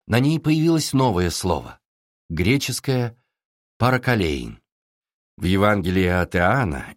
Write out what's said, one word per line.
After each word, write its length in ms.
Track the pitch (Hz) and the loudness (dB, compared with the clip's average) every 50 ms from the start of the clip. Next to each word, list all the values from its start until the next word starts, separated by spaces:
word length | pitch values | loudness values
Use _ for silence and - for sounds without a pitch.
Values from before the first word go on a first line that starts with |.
| _ - | _ -2
На 120 | 110 120 | 0 0
ней 200 | 131 147 165 160 | 2 2 0 0
появилось 540 | - 156 156 160 156 170 165 156 147 - - | 0 0 0 2 2 2 2 2 0 0 0
новое 360 | 131 131 123 95 87 90 85 | 2 2 2 2 2 0 0
слово — 500 | - - - 92 82 69 60 57 - - _ _ _ _ _ _ _ _ _ - | -2 -2 -2 -2 -2 -2 -4 -8 -16 -20 _ _ _ _ _ _ _ _ _ -8
греческое 840 | 85 78 87 101 135 139 - - 120 - - - 131 127 120 113 113 _ _ _ _ _ _ _ _ _ _ _ _ - | -4 -2 0 2 0 0 -2 -4 -8 -6 -4 -2 -2 -2 -2 -4 -6 _ _ _ _ _ _ _ _ _ _ _ _ 0
"паракалеин". 800 | 113 123 127 123 127 131 120 110 90 80 73 65 58 57 53 - _ _ _ _ _ _ _ _ _ _ _ _ _ _ _ - | 2 2 2 2 0 0 0 0 0 0 -2 -4 -8 -10 -14 -16 _ _ _ _ _ _ _ _ _ _ _ _ _ _ _ -6
В 60 | 87 | -2
Евангелии 640 | 90 95 95 101 104 104 101 82 90 90 95 92 90 | 0 2 2 4 2 2 2 0 0 0 2 2 2
от 280 | 90 90 87 - - | 2 0 0 0 0
Иоанна 600 | 90 87 92 117 139 123 87 71 64 - - - | 0 2 2 2 0 0 -2 -4 -6 -8 -12 -16